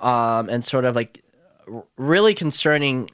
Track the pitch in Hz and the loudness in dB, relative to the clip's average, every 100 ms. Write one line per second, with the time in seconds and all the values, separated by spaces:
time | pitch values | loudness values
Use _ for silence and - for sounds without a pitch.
0 | 120 123 117 113 107 120 117 135 127 120 | 0 2 2 0 -2 -4 -2 -2 0 -2
1 | 113 - _ _ _ _ - 113 - - | -4 -10 _ _ _ _ -18 -18 -18 -8
2 | 139 180 220 202 156 - 156 151 143 127 | 0 4 4 2 -2 0 2 2 2 -2
3 | 113 | -6